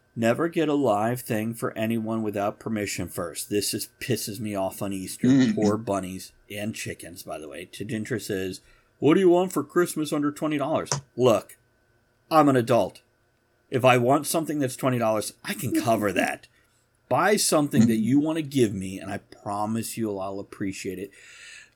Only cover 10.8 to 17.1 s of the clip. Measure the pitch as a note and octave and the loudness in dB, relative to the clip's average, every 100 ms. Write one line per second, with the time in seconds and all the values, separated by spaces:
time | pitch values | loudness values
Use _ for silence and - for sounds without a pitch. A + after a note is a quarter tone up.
10.8 | D#2+ - - - B2 G2+ - - _ _ | -2 -6 -6 2 4 4 0 -16 _ _
11.8 | _ _ _ _ _ D#3+ D3 B2+ A#2 A#2 | _ _ _ _ _ 4 6 4 4 2
12.8 | F#2 - _ _ _ _ _ _ _ C3 | 2 -4 _ _ _ _ _ _ _ 4
13.8 | B2+ B2 A#2+ C#3+ C#3 E3+ D#3 D3+ B2+ - | 6 6 4 2 2 -2 -2 -2 -2 -2
14.8 | C3+ B2 A2 G#2+ - - - - A#2+ D#4+ | -2 0 2 0 -2 -10 -10 -6 -2 0
15.8 | A#2+ A2+ G#2 F2 D2+ - - _ _ _ | 2 2 2 0 -2 -4 -12 _ _ _
16.8 | _ _ _ | _ _ _